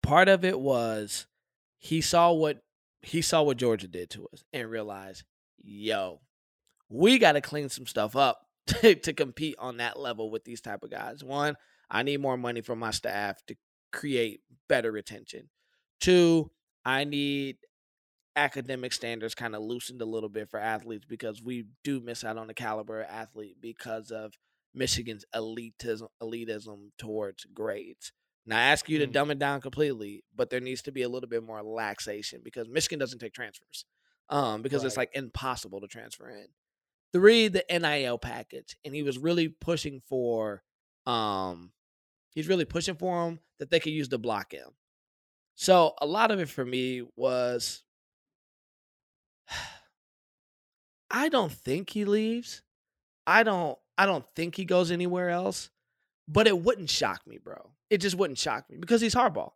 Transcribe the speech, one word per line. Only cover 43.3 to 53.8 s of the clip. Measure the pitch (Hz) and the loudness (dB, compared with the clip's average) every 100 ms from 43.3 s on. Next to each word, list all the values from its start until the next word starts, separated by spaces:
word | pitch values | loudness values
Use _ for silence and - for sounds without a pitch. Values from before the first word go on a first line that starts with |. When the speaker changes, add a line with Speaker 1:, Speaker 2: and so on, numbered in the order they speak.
| 165 _ _ | -6 _ _
Speaker 1:
that | 143 | 0
they | 165 | 0
could | 156 | 0
use | 156 135 | -4 -2
the | 123 | -4
block | 113 104 - | -2 -4 -6
M. | 71 64 _ _ _ _ _ _ _ _ | -16 -18 _ _ _ _ _ _ _ _
So | - - 180 160 - | -4 6 8 8 2
a | 147 | -2
lot | 196 226 | 2 2
of | 202 | 2
it | 151 | -2
for | - | -4
me | 123 127 127 127 117 - | -4 -2 -2 -4 -10 -2
was, | 127 127 123 123 - - _ _ _ _ _ _ _ _ _ _ _ _ _ _ _ _ - | 0 2 0 -2 -4 -8 _ _ _ _ _ _ _ _ _ _ _ _ _ _ _ _ -12
<sighs> | - - - _ _ _ _ _ _ _ _ _ _ _ _ _ | -12 -12 -16 _ _ _ _ _ _ _ _ _ _ _ _ _
I | 226 311 | 0 2
don't | 277 170 | 2 0
think | - - 151 196 | -4 -4 -4 -2
he | 214 202 | -2 2
leaves. | 208 220 233 240 - _ _ _ _ _ _ - | 2 2 -2 -6 -16 _ _ _ _ _ _ 4
I | 202 | 6
don't, | 226 185 156 123 | 6 2 0 -4